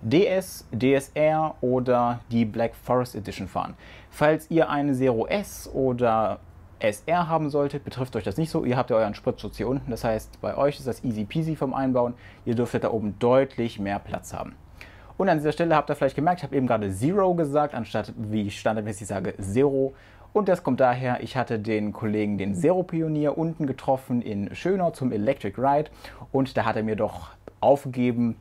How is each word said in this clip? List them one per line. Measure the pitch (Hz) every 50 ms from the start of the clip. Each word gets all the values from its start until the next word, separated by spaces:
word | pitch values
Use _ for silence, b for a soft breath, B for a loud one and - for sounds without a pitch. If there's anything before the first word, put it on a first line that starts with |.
| -
D | 113 113 160 196
S, | - 185 190 185 - - - - - -
D | 113 110 131 139
S | 135 139 - -
R | 151 151 151 156 156 156 156 - -
oder | - 127 127 127 123 123 123 120 120 120 123 120 - -
die | 117 117 117
Black | 107 104 110 117 117 -
Forest | - - - 120 123 123 120 -
Edition | 107 101 - 101 - 98 90
fahren. | - - - - - B B B B B B B
Falls | - - 151 151 156 156 156 -
ihr | 165 165 156 -
eine | 147 147 143 143 139
Zero | 127 131 131 120 113 110
S | - - 208 202 - - - - - -
oder | 139 135 131 123 120 123 117 110 113 110 98 101 - - - - - - - - -
S | - 110 104 - -
R | - 160 175 175 156
haben | 165 160 156 147
solltet, | 139 147 143 143 143 143 -
betrifft | - - - 131 127 -
euch | 113 101
das | 110 98 -
nicht | 160 156
so. | - 165 -
Ihr | 123 123
habt | 120 123 -
ja | 127
euren | 110 110 104 104
Spritzschutz | - - - 120 - - 104 -
hier | - 110 110
unten. | 131 139 127 131
Das | 120 104 -
heißt, | 120 110 110 - - - -
bei | - 107 92
euch | - 135 143 143 -
ist | 139
das | 131 110 - -
easy | 139 110 107 107
peasy | 101 - 160 160 160 160
vom | 143 - 135 -
Einbauen. | - 135 131 127 123 120 120 123 B B B B B B
Ihr | - 120
dürftet | 113 123 117 - 120 117
da | 117
oben | - 110 101 104 98 -
deutlich | - 120 123 135 135 135 - - 117 117 - 110
mehr | 101 98 98 104
Platz | - - 95 - - - -
haben. | - - - - - - B B B B B B B B B B
Und | - 180 196
an | 170 156
dieser | 147 151 147
Stelle | - 170 170 160
habt | 151 143 -
ihr | 147
vielleicht | - - 135 -
gemerkt, | - 147 165 180 175
ich | -
habe | - 135
eben | 143 131
gerade | 123 120 110 104 101 95
Zero | 92 107 147 185 208 190 185 180
gesagt, | 170 165 143 139 151 147 143 -
anstatt | 131 113 - - 113 104 - - -
wie | 117 107 107 107 104 95
ich | 92 -
standardmäßig | - 113 110 113 107 107 107 101 104
sage | 95 107 95 92 101 98 -
Zero. | 98 95 98 120 139 143 139 135 135 135 B B B B B B B B B
Und | 208 214 185
das | 185 180 -
kommt | - 131 123
daher, | 131 123 123 127 131 127 123 - -
ich | 117 - 135
hatte | 120 - 120 110
den | 104 110 110 107 104 104 104
Kollegen, | - - 110 104 107 107 104 104
den | 98 95 98 101
Zero | 90 - 147 185 185 175
Pionier, | 180 - 165 165 160 156 151 147 147 - -
unten | 160 165 165 - 156
getroffen | 139 131 - - - 135 127 - - 127 120
in | 113 104 107 101 101 98 -
Schönau | - - 175 190 196 180 165
zum | 160 - 139 127 -
Electric | 107 101 117 139 - - 101 98 -
Ride. | 120 135 139 147 151 - B B B B B B B B -
Und | 135 135 131 - -
da | 107
hat | 113 110
er | 113 107
mir | 110 110
doch | 101 110 101 - - - - - - - - - _
aufgegeben | - 117 139 139 - 135 123 131 123 123 120 117 120 117 110 -